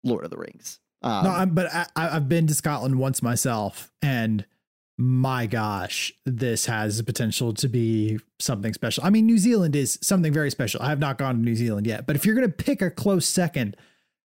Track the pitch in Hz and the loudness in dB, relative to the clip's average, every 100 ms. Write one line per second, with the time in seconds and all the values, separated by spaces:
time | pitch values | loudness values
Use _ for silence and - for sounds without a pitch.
0 | 127 113 85 - - - - - _ _ | 0 -2 -4 -10 -14 -14 -18 -18 _ _
1 | 127 104 190 180 185 165 180 165 170 - | -4 0 0 0 0 0 0 -4 -4 -4
2 | 165 151 135 165 160 151 160 143 127 131 | -2 -2 0 2 2 0 -2 -2 0 0
3 | 135 131 120 117 135 113 101 - - _ | 0 -2 -2 0 0 -2 -4 -8 -20 _
4 | 143 123 110 107 - _ _ _ _ - | -2 0 0 -2 -4 _ _ _ _ -2
5 | 127 127 131 127 113 117 107 101 90 - | 0 2 2 0 -2 -2 -2 -4 -4 -6
6 | - - - 120 127 113 - 113 107 104 | -6 -8 -8 -4 -2 -2 -2 -2 -2 -4
7 | 113 113 113 - 120 107 131 120 113 110 | -4 -2 -2 0 -2 -2 -2 0 0 2
8 | 107 110 _ _ - 110 104 - 117 - | 0 -2 _ _ -4 -4 -4 -4 -4 -2
9 | 185 220 220 226 208 226 170 143 127 - | 4 6 6 6 6 4 4 2 0 -2
10 | - 190 160 147 147 - 120 - 131 147 | 0 2 4 2 0 0 -4 -2 -2 0
11 | 147 131 135 120 117 113 120 104 107 107 | -2 -2 -2 0 0 0 0 0 -2 -2
12 | - 143 208 220 240 - - 269 185 - | -2 2 4 4 2 0 -2 0 0 0
13 | 208 190 - - 170 147 110 - - _ | 2 2 2 0 0 0 -4 -6 -20 _
14 | _ _ | _ _